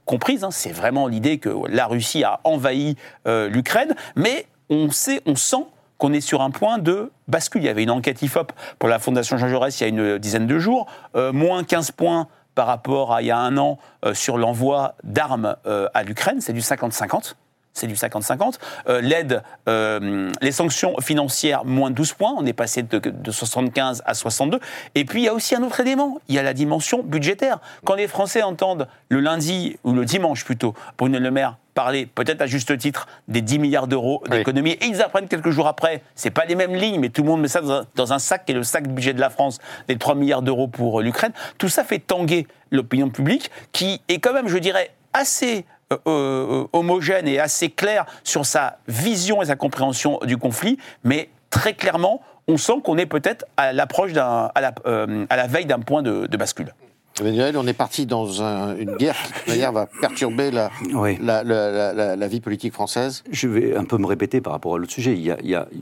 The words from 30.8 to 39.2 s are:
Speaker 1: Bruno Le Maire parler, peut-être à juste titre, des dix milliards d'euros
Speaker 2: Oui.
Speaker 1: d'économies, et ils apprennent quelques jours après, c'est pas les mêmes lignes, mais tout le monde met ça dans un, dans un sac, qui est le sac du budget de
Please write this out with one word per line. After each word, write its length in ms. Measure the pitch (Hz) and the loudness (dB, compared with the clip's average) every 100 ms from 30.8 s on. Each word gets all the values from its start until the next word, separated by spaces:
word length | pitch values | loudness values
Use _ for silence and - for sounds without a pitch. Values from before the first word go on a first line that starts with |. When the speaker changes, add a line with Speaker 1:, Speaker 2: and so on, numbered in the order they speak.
| - - | -10 -2
Speaker 1:
Bruno 200 | 131 135 | 0 2
Le 120 | 127 | 2
Maire 260 | 135 131 120 _ | 0 0 -4 _
parler, 320 | - 123 135 | -2 0 0
peut-être 380 | 117 - 127 151 | -2 -2 -2 0
à 40 | 135 | 0
juste 300 | 135 - 139 | 0 0 0
titre, 300 | 143 - - - - | 0 -4 -8 -14 -4
des 120 | 113 | -2
dix 180 | 110 147 | 0 2
milliards 280 | 147 143 131 | 2 2 2
d'euros 360 | 131 120 143 | 0 0 -2
Speaker 2:
Oui. 120 | - 120 | 0 2
Speaker 1:
d'économies, 360 | 104 131 156 | 2 2 2
et 120 | - | 0
ils 160 | 233 196 | 0 2
apprennent 260 | 214 196 196 | 2 2 0
quelques 220 | 175 165 | -2 2
jours 180 | 147 151 | 2 2
après, 360 | 151 165 151 - | 2 0 -2 -8
c'est 140 | - 117 | -6 -2
pas 160 | - | 0
les 100 | 165 | 2
mêmes 200 | 175 180 | 2 0
lignes, 260 | 185 214 190 | 0 0 2
mais 80 | 123 | 0
tout 140 | 120 | 2
le 60 | 147 | 2
monde 100 | 160 | 2
met 80 | 143 | 2
ça 140 | 175 | 0
dans 100 | 143 | 0
un, 140 | 139 123 | -2 -2
dans 180 | - 123 | -2 0
un 60 | 139 | 0
sac, 260 | - 185 | 0 -2
qui 80 | - | 0
est 20 | |
le 80 | 127 | -2
sac 240 | 120 165 139 | 0 -2 -2
du 60 | |
budget 220 | 131 127 | -2 -2
de 60 | 127 | 2